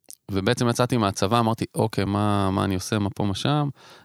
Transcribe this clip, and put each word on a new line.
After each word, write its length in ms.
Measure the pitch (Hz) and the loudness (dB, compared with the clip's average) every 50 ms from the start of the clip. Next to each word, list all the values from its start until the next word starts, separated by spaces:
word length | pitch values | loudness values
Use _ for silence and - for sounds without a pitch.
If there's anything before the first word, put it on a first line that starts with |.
| _ - - - _ - | _ -20 -20 -20 _ -6
ובעצם 380 | 101 98 95 104 123 - 127 120 | -4 -2 0 0 0 2 2 2
יצאתי 280 | 117 - 123 123 135 | 2 2 2 2 2
מהצבא, 420 | 120 107 98 95 - 101 98 117 120 | 2 2 0 0 0 0 2 2 2
אמרתי, 240 | 117 110 113 - - - - | 2 2 0 -2 -4 -4 -2
"אוקיי, 300 | - 104 110 - - 98 | 0 -2 0 0 0 -2
מה, 460 | 98 101 104 104 104 104 101 98 95 | 0 0 0 0 2 2 2 0 0
מה 140 | 95 98 98 | 0 0 0
אני 100 | 98 95 | 0 -2
עושה, 240 | 92 - - 113 107 | -2 -4 -2 -2 -2
מה 120 | 117 - | -2 -2
פה, 140 | - - 104 | -2 -2 -2
מה 100 | 101 95 | -2 -2
שם?" 340 | - - 139 143 151 147 143 135 - - - - - - | -2 -2 -2 0 0 -2 -2 -6 -10 -16 -20 -20 -20 -6